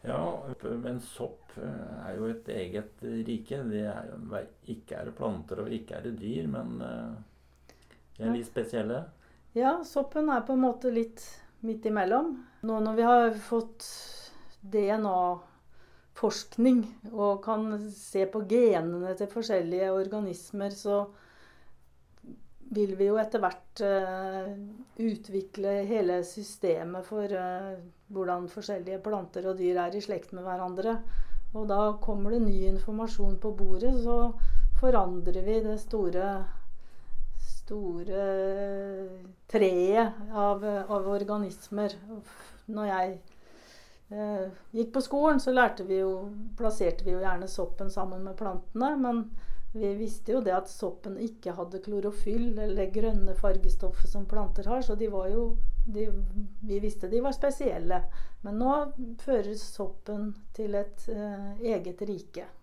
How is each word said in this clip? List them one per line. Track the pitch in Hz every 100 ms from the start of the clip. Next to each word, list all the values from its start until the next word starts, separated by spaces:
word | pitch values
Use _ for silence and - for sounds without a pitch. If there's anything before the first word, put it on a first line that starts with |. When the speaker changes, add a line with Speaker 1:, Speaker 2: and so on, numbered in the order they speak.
Speaker 1:
Ja, | - 131 170 - 139 127 113 120
men | 247 123 -
sopp, | - 120 - _ -
eh, | - - - - 92
er | 98
jo | 113
et | 113 -
eget | 104 90 104 107 - 117 113 113
rike. | 113 - 139 120
Det | 104 104
er | 104 -
jo, | - 107 101 - _ -
ikke | 113 - -
er | -
det | -
planter, | - 90 82 -
og | 104
ikke | - - 78
er | 123
det | 113
dyr, | 101 127 165
men, | 131 120 120
eh, | 120 117 113 110 107 _ _ _ _ _ _ _ _ -
de |
er | 113
Speaker 2:
Ja. |
Speaker 1:
litt | 120 113
spesielle. | - 113 120 107 127 170 _ _ _ -
Speaker 2:
Ja, | 226 262 339
soppen | 320 285 277 311 302
er | 254
på | 220
en | 262 254
måte | 240 254
litt | 233 226 - - - - _
midt | 226 220 220
imellom. | 208 185 240 330 254 - _
Nå | 220 220
når | 220 220
vi |
har | 233 240 233
fått | 214 - 233 226 - - - - - - - - - 196
D | 214 202
N | 220 208
A | 180 180 175 - _ _ - - - _ -
forskning | - - - - 247 247 214 - 208
og | 220 202 196 220
kan | 220 220 208 208 202
se | - 196 190
på | 220 190
genene | 233 233 180 165 175 185 185
til | 202
forskjellige | 233 226 190 170 180 190 190
organismer, | 190 214 202 175 - 202 202 202
så | 208 202 202 - _ _ - _ - - _ _ _ - - - - - -
vil | 208 202 190
vi | 196
jo | 220
etter | 220 233
hvert, | 185 - - -
eh, | 202 196 190 185 190 190 190 202 202 214 254 -
utvikle | 226 208 - 196 190 208 196 202 196
hele | 226 180 180
systemet | 175 - 202 - 185 165 165 185 180
for, | 214 202
eh, | 190 180 180 196 185 175 _ _
hvordan | 196 180 180 175
forskjellige | 214 202 196 180 190
planter | 214 202 175 185 185
og | 185
dyr | 180 180 175
er | 202
i |
slekt | 202 185 -
med | 185
hverandre. | 185 180 185 180 220 226 226 - - - -
Og | 220 214
da | 202 214 208
kommer | - 202 202
det | 233 214
ny | 190 190
informasjon | 190 - 214 226 - 202 202
på | 214 202
bordet, | 196 180 240 254
så | 233 233 240 - - - - -
forandrer | 254 233 185 180 175 190
vi | 190 220 214
det | 214
store, | - 220 185 180 196 196 - - - - - - - - - -
store | - - - 208 190 170 190 196 196 190 190 196 202 196 196 190 190 185 185 - -
treet | 220 190 180 185 214 226 - -
av, | 214 202 202
av | 208 202 190 202 196
organismer. | 202 202 208 196 - - 202 208 170 202 220 - - - - -
Når | 214 208
jeg, | 190 185 185 - - - - - - - - _
eh, | 208 214 202 190 190 -
gikk | 226 226 269
på |
skolen, | 262 277 311 277
så | 254
lærte | 254 233 - 185
vi | 190
jo, | 190 190 202 208 214 -
plasserte | 226 - 180 165
vi | 185
jo | 180
gjerne | 190 180 190
soppen | - 175 - 190
sammen | 196 190 185
med | 196 190
plantene, | 196 185 - 220 269 285
men | 247 233 220 - - - -
vi | 220 202 202
visste | 220 214 -
jo | 254
det | 208
at | 185 190
soppen | - 185 - 208 190
ikke | 226 - 185 170
hadde | 175 190
klorofyll, | 208 202 208 - - 233 240 214
eller | 214 214
det | 190 214
grønne | 220 214 196 185
fargestoffet | 202 185 - - 190 - -
som | 208 196
planter | 240 196 - 202
har, | 254
så | 247 208
de | 220
var | 196 185
jo, | 220 233 - - - 226
de, | 208 208 208 - 208 208 - 208
vi | 202
visste | 208 - 180
de | 226
var | 269 269
spesielle. | 285 277 269 175 170 180 - - - -
Men | 202 214
nå | 254 285 285 269 240 233
fører | - 247 202 214
soppen | - - 190 - - 208 208 208 - -
til | 214 202
et, | 208 - -
eh, | 214 208 202 202 208 226 202
eget | 180 175 208
rike. | 190 - 170 180 -